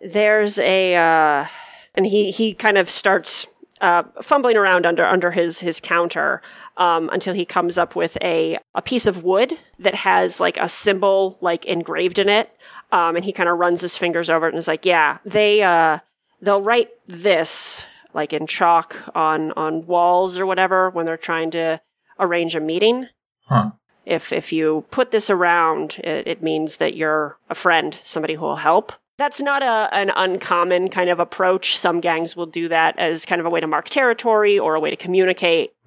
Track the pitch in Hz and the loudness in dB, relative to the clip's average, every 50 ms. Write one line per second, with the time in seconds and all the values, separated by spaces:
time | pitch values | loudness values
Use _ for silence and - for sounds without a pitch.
0 | - 196 170 208 214 208 214 214 208 208 202 202 - 147 185 190 190 185 180 175 | -12 -6 -2 0 2 2 2 2 2 0 -2 0 0 2 2 2 2 2 2 4
1 | 165 165 165 160 156 151 147 143 147 - - - - - - - - _ - - | 4 4 4 4 4 4 2 0 -2 -6 -10 -18 -20 -20 -20 -20 -18 _ -4 -2
2 | 190 220 196 208 208 190 - - 226 220 190 - - 214 202 202 180 170 - - | -2 2 2 0 0 0 0 -2 -2 -2 -2 0 0 2 4 4 2 2 0 -2
3 | - 202 190 185 - - - - - - _ _ - _ _ - - 180 175 175 | 0 2 0 0 0 -2 -2 -4 -4 -6 _ _ -20 _ _ -2 0 2 2 2
4 | 160 - - - - - 302 285 254 247 226 214 202 190 185 180 175 170 170 165 | 0 -2 -8 -10 -2 0 0 2 2 2 2 4 4 4 4 4 4 2 2 2
5 | 170 180 190 185 180 175 175 175 170 170 165 - 180 175 160 - - - 175 170 | 2 2 2 2 0 0 0 0 0 0 -2 -4 -4 -4 -4 -4 -4 0 0 0
6 | 170 170 - 160 151 147 135 - - - - - - - - - 180 175 170 165 | 0 0 -2 -2 -2 -2 -2 -4 -8 -16 -20 -20 -20 -12 -4 0 2 2 2 2
7 | 160 160 - 190 - 196 180 202 175 - - 190 170 175 170 175 170 - - 175 | 0 -2 -4 -4 -4 -4 -4 -4 -4 -2 -2 -2 -2 0 0 0 -2 -2 -2 -4
8 | 170 165 - - - 185 170 165 160 160 165 - _ _ - - - - 262 240 | -4 -4 -4 -4 -4 -2 0 0 -2 -2 -4 -8 _ _ -8 -6 -4 -2 0 0
9 | - 214 185 180 165 180 185 196 233 254 330 - - _ _ - 180 202 180 - | 2 0 0 0 0 0 2 2 2 0 -4 -8 -14 _ _ -4 -4 -2 -2 0
10 | - 190 185 185 185 180 170 - 180 175 165 - - - - - - 208 196 185 | 0 2 2 2 2 0 0 0 0 -2 -2 -2 -2 -2 0 0 2 2 2 2
11 | 202 202 196 196 190 190 190 - - 175 170 170 - - 180 170 165 - 165 165 | 2 2 4 4 2 0 -2 -4 -4 -2 -2 -2 -4 -4 -4 -4 -4 -6 -4 -2
12 | 180 185 180 202 196 196 202 214 240 - _ _ - - - - - - - 185 | -2 -2 0 0 2 2 2 2 0 -2 _ _ -20 -20 -20 -18 -6 -2 0 2
13 | 170 165 165 170 185 202 185 - 185 170 175 170 175 175 175 170 175 175 - - | 2 2 0 -2 -4 -4 -2 -2 0 0 2 2 2 2 0 0 -2 -4 -4 -2
14 | 185 175 165 170 170 165 160 160 160 165 - 160 160 - 160 156 - 180 175 165 | -2 -2 -2 -2 0 0 0 2 0 0 -2 -2 -4 -4 -4 -2 0 2 2 4
15 | 156 147 139 - - 196 185 208 208 208 208 214 202 185 175 165 165 160 156 156 | 2 2 0 -4 -8 -4 0 2 2 4 4 4 4 4 4 4 4 4 2 0
16 | - _ _ _ _ _ _ - 214 202 202 202 196 208 233 240 226 - - _ | -6 _ _ _ _ _ _ -6 -2 0 0 2 2 2 2 2 0 -2 -6 _
17 | _ - 180 165 175 208 185 160 160 151 - - - - - - - - - - | _ -20 -12 -4 0 0 2 2 2 0 0 -2 -2 -2 -4 -6 -8 -12 -20 -20
18 | _ _ - 160 151 147 - 147 156 156 - - 190 170 170 165 165 - - - | _ _ -6 -6 -6 -4 -4 -6 -6 -6 -2 0 2 4 4 4 2 -2 -12 -18
19 | - - - - 160 156 156 151 156 156 - - 156 156 160 165 165 170 175 175 | -14 -8 -4 0 0 0 0 0 -2 -4 -4 -4 -4 -4 -4 -6 -4 -2 0 2
20 | 175 175 180 180 190 190 175 180 190 190 185 180 190 185 190 185 185 185 185 170 | 4 4 4 4 2 0 -2 -2 -2 -2 0 0 2 2 2 2 2 0 0 -4
21 | 165 165 165 160 - - 170 165 160 165 165 170 165 160 160 160 _ _ _ _ | -4 -4 -6 -6 -6 -4 -4 -4 -4 -4 -4 -4 -2 -2 -4 -4 _ _ _ _
22 | _ _ _ - 196 180 175 175 175 165 160 160 156 156 165 175 208 220 240 254 | _ _ _ -2 -2 0 0 0 -2 -2 -4 -4 -4 -4 -2 2 2 2 2 0
23 | 262 - _ _ _ _ _ _ _ - 139 117 107 214 - _ _ _ _ _ | -4 -12 _ _ _ _ _ _ _ 0 0 0 0 0 -6 _ _ _ _ _
24 | - - 170 165 - - - - 160 - 165 160 160 156 156 156 - - - - | -8 -4 -4 -4 -4 -4 -6 -6 -6 -4 -4 -2 0 0 0 -2 -4 -6 -2 -4
25 | 254 254 - 220 - - 202 180 180 175 175 175 165 165 156 156 156 156 - - | -2 0 0 0 0 2 0 2 2 2 4 4 2 2 0 0 -4 -8 -10 -10
26 | - - 156 143 - - 165 - 165 160 156 156 156 156 151 - 160 156 - 156 | -8 -6 -6 -6 -4 -6 -8 -4 -4 -2 -2 -2 -4 -4 -4 -2 -2 -4 -2 -2
27 | 156 156 156 156 151 143 143 _ _ - 160 - - 180 165 165 165 156 151 - | -2 -2 0 -2 -2 -4 -10 _ _ -12 -8 -2 2 2 2 2 2 -2 -6 -10
28 | - - - 165 156 160 160 156 160 151 147 147 - 151 165 208 - - - - | -8 -6 -4 -4 -4 -4 -6 -4 -4 -4 -4 -2 2 2 2 2 2 -2 -10 -20
29 | _ _ _ - 277 294 285 - 285 285 277 277 277 254 226 220 214 - - 196 | _ _ _ -4 -4 -4 -4 -2 -2 -2 -2 0 0 0 0 0 0 0 0 -2
30 | 196 196 - - 185 190 185 196 - - 180 175 170 180 180 180 185 185 - 185 | 0 0 0 0 0 0 -2 -4 -2 -2 0 0 2 2 2 0 0 -2 -2 0
31 | 180 180 175 170 175 170 - - 185 185 185 185 - - - - - 185 170 175 | 0 0 2 0 -2 -4 -2 -2 0 2 0 0 0 -2 -2 0 0 0 0 0
32 | 165 175 165 160 165 165 - 175 170 160 - 175 165 165 165 165 160 160 - - | 0 0 -2 -2 -2 -6 -6 -8 -10 -8 -6 -6 -4 0 2 2 2 2 0 0
33 | 175 160 165 160 - - 185 170 165 170 170 165 160 156 156 147 - - - 294 | -2 -2 -2 -2 -2 -2 -2 -2 0 0 -2 -2 -2 -2 -2 -4 -4 -2 0 0
34 | 269 247 233 226 - 240 220 214 208 208 202 202 - 156 156 156 156 151 143 - | 2 2 0 0 0 0 2 2 4 4 2 2 2 0 0 0 -2 -4 -6 -6
35 | - 175 180 190 190 185 185 - 185 175 165 165 135 - _ _ _ | -4 0 2 2 4 2 2 0 0 2 2 2 0 -2 _ _ _